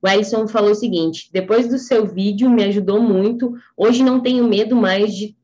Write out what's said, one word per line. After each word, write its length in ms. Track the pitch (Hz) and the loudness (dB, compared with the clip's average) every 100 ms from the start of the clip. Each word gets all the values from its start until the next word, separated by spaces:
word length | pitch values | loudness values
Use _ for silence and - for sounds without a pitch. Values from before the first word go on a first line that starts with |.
O 60 | 190 | 2
Ellison 400 | 196 214 220 220 | 0 0 -4 -2
falou 240 | 226 208 | 0 0
o 40 | 208 | 0
seguinte, 520 | 240 180 165 160 - | -2 -2 -4 -6 -8
"Depois 380 | 185 185 226 240 | -6 0 0 0
do 100 | 254 | -4
seu 280 | - 233 202 | -2 0 0
vídeo, 440 | 175 196 202 254 | -2 -4 0 2
me 140 | 233 | 2
ajudou 380 | 202 202 185 202 | 2 0 0 0
muito. 520 | 233 190 202 240 247 - _ - | 2 2 0 -2 -6 -8 _ 0
Hoje 260 | 214 247 | 2 4
não 200 | 262 254 | 2 2
tenho 260 | 247 254 240 | 0 0 2
medo 260 | 202 220 | 0 0
mais 400 | 247 196 190 208 | 0 2 0 -2
de 220 | 190 214 _ | -2 -10 _